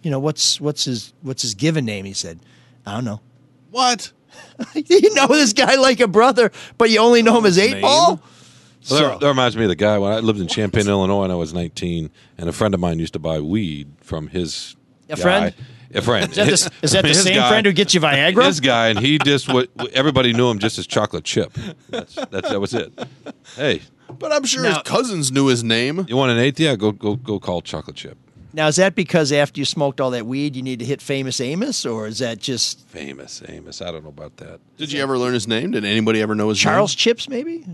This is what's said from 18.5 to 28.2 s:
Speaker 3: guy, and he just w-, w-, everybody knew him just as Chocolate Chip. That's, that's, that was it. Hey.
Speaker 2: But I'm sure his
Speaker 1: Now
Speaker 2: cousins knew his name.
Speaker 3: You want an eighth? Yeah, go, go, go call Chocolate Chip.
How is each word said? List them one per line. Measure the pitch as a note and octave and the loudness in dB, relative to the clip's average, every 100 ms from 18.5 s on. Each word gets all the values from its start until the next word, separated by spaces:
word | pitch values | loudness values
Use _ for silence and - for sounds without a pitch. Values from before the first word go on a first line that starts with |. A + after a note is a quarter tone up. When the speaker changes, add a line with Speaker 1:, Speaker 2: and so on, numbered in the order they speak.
| D#3 | 2
Speaker 3:
guy, | C3+ A#2 A2+ | 0 2 2
and | A2 | 2
he | B2+ D3+ | 2 2
just | C#3+ C#3+ - | 2 2 2
w-, | B2+ B2+ - | 0 0 -6
w-, | C#3 | -4
everybody | B2+ C#3 C3 B2+ | 0 2 2 2
knew | A#2 B2 | 4 2
him | G#2+ | 2
just | G#2+ - | -2 -4
as | F2+ | -4
Chocolate | - G#2 F2 - | -2 -2 -4 -4
Chip. | - - - G3+ D#3 _ | -4 -4 -6 -12 -14 _
That's, | A#3 - - | -12 -12 -12
that's, | C4+ - D#4+ | -10 -8 -6
that | G#2+ | -4
was | G2+ | -4
it. | A#2 - - B3 - - - _ - | -6 -8 -12 -16 -14 -20 -20 _ -6
Hey. | C#3+ E2+ - _ _ - | -4 -4 -6 _ _ -12
Speaker 2:
But | D#4+ | -4
I'm | D4 C4+ | -2 -2
sure | C4 | -2
his | B3 D#3 | 0 -2
Speaker 1:
Now | |
Speaker 2:
cousins | - F3+ B3+ F#3 C3+ | -2 -2 -2 -4 -2
knew | C3+ C#3 | 0 2
his | B2 | 2
name. | A2+ A2+ B2+ E3 F#3 | 0 0 0 -4 -2
Speaker 3:
You | B2 | 0
want | C3+ | 2
an | A#2 | 2
eighth? | B2+ C#3 | 0 0
Yeah, | D#3+ A#2 | 0 2
go, | G#2+ | -2
go, | G2 G#2+ B2 | -2 -4 -6
go | B2 G2+ | -6 -6
call | - F2+ | -4 -6
Chocolate | - D#2+ - - | -6 -12 -12 -16
Chip. | C2+ - | -18 -20